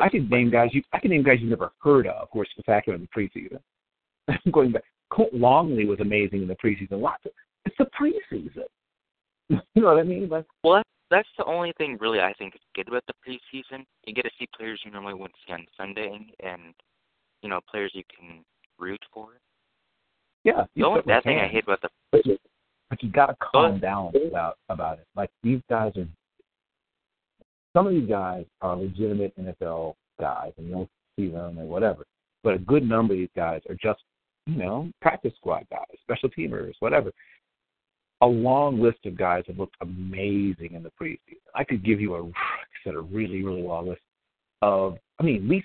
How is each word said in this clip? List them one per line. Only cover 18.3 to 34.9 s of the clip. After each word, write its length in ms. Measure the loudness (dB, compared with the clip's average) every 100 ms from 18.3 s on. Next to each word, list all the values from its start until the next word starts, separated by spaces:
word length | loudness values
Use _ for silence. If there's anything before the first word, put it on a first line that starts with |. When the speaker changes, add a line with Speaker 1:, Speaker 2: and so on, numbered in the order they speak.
| -20 _ _ _ -14
Speaker 2:
root 220 | -12 -12 -14
for. 200 | -20 -20 _ _ _ _ _ _ _ _ _ _ _
Speaker 1:
Yeah, 200 | 2 2
Speaker 2:
The 40 | 0
Speaker 1:
you 100 | 2
Speaker 2:
only 140 | 2 4
Speaker 1:
certainly 160 | 4
Speaker 2:
bad 80 | 4
thing 160 | 4 2
I 40 |
Speaker 1:
can. 80 | 2
Speaker 2:
hate 120 | 0
about 180 | 0 -2
the 60 | -2 _ 2
Speaker 1:
But 160 | 4 4
you, 120 | -2 _ _ _ _ -12
but 120 | -8
you 40 | -2
gotta 240 | 4 4 2
calm 340 | 0 4 4
Speaker 2:
But 60 | 2
Speaker 1:
down 300 | -2 -4 0 0 0
about, 300 | -4 -4 -6 -10
about 300 | -6 -6 -8
it. 80 | _
Like, 160 | -8 -8 _
these 160 | 0 0 0
guys 220 | -2 -2 -4
are, 120 | -10 -12 _ _ _ _ _ _ _ _ _ _ _ _ _ _ _ 2
some 100 | 4
of 60 |
these 160 | 2 2
guys 380 | -2 -2 -6 -10 -8
are 120 | -6
legitimate 580 | -4 -6 -4 -2 -2 -4 -6
N 80 | -12
F 160 | -8
L 340 | -6 -6 -8 -10 _ -8
guys, 320 | -6 -4 -8 -12
and 80 | -10
you 80 |
don't 160 | -8 -10 _ _ -6
see 120 | -6
them 320 | -6 -10 -10
or 60 | -8
whatever. 380 | 0 0 0 -10 _ _ _
But 120 | 0
a 40 | 0
good 240 | 4 2
number 320 | 4 2 2
of 40 | 2
these 80 | -2 -4
guys 240 | -4 -4 -8
are 80 | -4
just, 200 | -4 -4 _ _ _ _ -6
you 100 | -4
know, 340 | -2 -4 -6